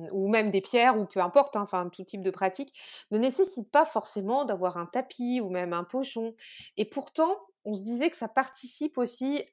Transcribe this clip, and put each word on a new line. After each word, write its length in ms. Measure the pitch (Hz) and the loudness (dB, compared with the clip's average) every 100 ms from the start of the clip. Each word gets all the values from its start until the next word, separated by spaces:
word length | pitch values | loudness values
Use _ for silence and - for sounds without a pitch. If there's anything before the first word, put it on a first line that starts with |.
| 165 | -6
ou 160 | 196 196 | -2 4
même 240 | 220 214 | 4 4
des 80 | 190 | 2
pierres, 360 | 190 240 247 233 | 2 4 6 4
ou 80 | 196 | 0
peu 160 | 190 | -2
importe, 340 | 180 277 277 214 | 4 4 4 2
hein, 60 | |
enfin, 260 | 202 185 175 | -2 -4 -4
tout 140 | - | -8
type 180 | 185 202 | -12 -6
de 100 | 190 | -4
pratique, 460 | - 190 190 277 - - - - | 0 -2 -2 -10 -14 -20 -18 -4
ne 60 | 214 | 0
nécessite 540 | 254 254 381 247 208 | 2 2 0 -2 2
pas 140 | 285 320 | 4 4
forcément 580 | 220 - 208 196 240 | 2 -4 -4 -2 0
d'avoir 320 | 226 190 180 175 | 0 0 -2 -2
un 100 | 170 | -4
tapis 520 | 254 262 - 240 247 | -4 -4 -4 -2 -2
ou 80 | 196 | -2
même 220 | 180 175 | -2 -2
un 140 | 175 175 | -4 -4
pochon. 500 | 254 262 226 226 226 - - - - | -4 -4 -4 -6 -8 -18 -20 -10 -6
Et 80 | |
pourtant, 540 | 214 277 - - 320 415 - _ | -4 -6 -4 0 0 0 -8 _
on 100 | 208 | -8
se 80 | 202 | -8
disait 280 | 208 240 330 | -4 0 0
que 80 | - | -2
ça 100 | 220 | -4
participe 720 | 269 262 - 247 - 302 - | -2 -2 -4 -14 -6 -4 -2
aussi 460 | 240 - 262 285 - | -4 -2 -4 -4 -2